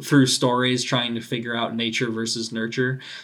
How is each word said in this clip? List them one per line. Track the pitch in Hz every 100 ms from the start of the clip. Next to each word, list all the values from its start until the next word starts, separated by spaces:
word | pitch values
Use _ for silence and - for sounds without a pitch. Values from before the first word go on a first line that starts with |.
through | - 143 131
stories, | - 127 123 127 127
trying | - 127 120 117
to |
figure | - 123 120 117
out | 113
nature | 113 117 113 120
versus | 110 113 117 113
nurture. | 113 113 117 127 131 - -